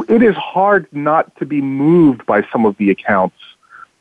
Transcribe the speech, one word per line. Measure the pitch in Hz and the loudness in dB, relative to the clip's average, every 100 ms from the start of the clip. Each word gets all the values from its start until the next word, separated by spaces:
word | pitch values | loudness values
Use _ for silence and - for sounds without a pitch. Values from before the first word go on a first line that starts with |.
| - | -2
it | 220 | 2
is | 226 | 2
hard | 160 - 180 196 202 156 | 0 -6 -2 0 0 -2
not | 143 147 160 - - | -8 -2 -2 -4 -10
to | |
be | 143 147 | -6 -4
moved | 139 135 147 175 151 117 | -4 -2 2 4 4 0
by | - 107 - | -2 -2 -2
some | 123 | -2
of | 110 101 | -2 0
the | 98 | -2
accounts. | 92 - 98 92 _ - _ _ - - - | -2 -2 -2 -2 _ -20 _ _ -20 -20 -4